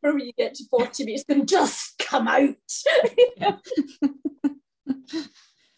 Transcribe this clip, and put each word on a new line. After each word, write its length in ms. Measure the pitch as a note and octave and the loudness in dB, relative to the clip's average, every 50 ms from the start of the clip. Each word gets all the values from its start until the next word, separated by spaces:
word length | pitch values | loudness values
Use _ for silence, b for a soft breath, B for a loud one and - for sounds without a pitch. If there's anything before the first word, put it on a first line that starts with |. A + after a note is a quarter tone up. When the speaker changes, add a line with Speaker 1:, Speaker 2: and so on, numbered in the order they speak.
Speaker 1:
for 100 | - D4 | -2 -2
when 140 | D4+ C#4 B3 | -2 -2 -4
you 60 | A#3+ - | -6 -4
get 180 | - A#3 - - | -4 -4 -4 -6
to 80 | - - - | -12 -8 -2
forty, 340 | - A#3 B3 - - - C4+ | 0 0 0 0 -4 -8 -8
but 80 | A3 G#3+ | -6 -6
it's 100 | - - | -8 -2
gonna 200 | - C#4+ C#4+ - | 0 2 2 2
just 500 | - G4 F#4 - - - - - - - - | 4 2 2 2 2 0 -6 -10 -12 -10 -10
come 300 | - - - C4+ A3+ A#3 | -6 -2 0 0 0 2
out. 280 | - C4+ C#4+ C#4 - - _ - - - - C#5+ E5 | 4 4 2 2 0 -6 _ -12 -10 -2 0 2 4
<laughs> 400 | C5 - A#4 - - B4 B4 - - | 4 2 2 4 4 4 4 4 -2
Speaker 2:
Yeah. 180 | - G4+ F#4+ - | -2 -2 -2 -2
<laughs> 1600 | _ - - D#4 C#4 - - _ C#4+ C#4 - - _ C#4+ - _ - C#4+ - - _ _ _ _ _ C#4+ C4 C4+ C4 B D#4 D#4+ D4 B B B B B B B B B B | _ -6 -4 -4 -4 -4 -4 _ -2 -2 -2 -4 _ -12 -10 _ -4 -4 -4 -6 _ _ _ _ _ -8 -8 -8 -8 B -10 -10 -10 B B B B B B B B B B